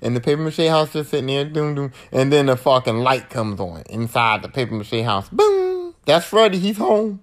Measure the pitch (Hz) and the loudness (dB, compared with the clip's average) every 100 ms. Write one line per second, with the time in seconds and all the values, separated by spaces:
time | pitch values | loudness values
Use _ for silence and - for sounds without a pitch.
0 | - 123 120 147 160 156 165 160 156 156 | -2 -4 0 0 -2 -2 2 2 0 -2
1 | 147 151 131 135 143 156 151 147 139 127 | -4 -4 -2 -2 -4 -2 -2 -2 -6 -10
2 | - - 131 147 139 127 - 131 127 113 | -6 0 4 4 4 2 4 2 2 0
3 | 127 131 - - 110 101 95 85 - 113 | 2 0 -2 -6 -4 -4 -8 -10 -12 -6
4 | 117 123 117 107 113 - 120 110 104 120 | -4 0 0 0 -4 -6 -4 -4 -6 -4
5 | 113 101 98 - 415 392 370 370 349 339 | -2 -2 -4 0 2 2 0 -4 -8 -14
6 | - 151 170 202 220 190 185 208 220 214 | 2 2 2 4 4 4 -2 -2 0 2
7 | 220 196 | 0 -6